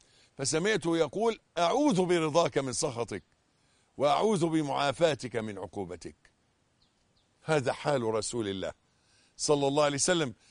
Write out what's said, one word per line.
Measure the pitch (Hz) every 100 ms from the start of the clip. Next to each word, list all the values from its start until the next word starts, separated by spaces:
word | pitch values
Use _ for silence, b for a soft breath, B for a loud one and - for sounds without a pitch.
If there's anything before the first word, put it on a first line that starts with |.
| b b b -
فسمعته | 135 156 202 208 170 165
يقول: | 147 190 226 214 _ 165
'أعوذ | 170 233 294 185
برضاك | 180 175 156 160 160 143
من | 135
سخطك | 117 151 117 117 98 - _ _ _ _ _ _ -
وأعوذ | 143 143 208 196 165
بمعافاتك | 160 143 135 143 135 165 139 123 113
من | 110 98
عقوبتك.'" | 98 101 87 90 80 - _ _ _ _ _ _ _ _ _ _ _ _
هذا | - 156 123
حال | - 151 139
رسول | 113 110 - 120 104
الله | 98 80 - _ _ _ _ _ -
صلى | - 147 139
الله | 143
عليه | 147 139
وسلم. | - 175 135 - b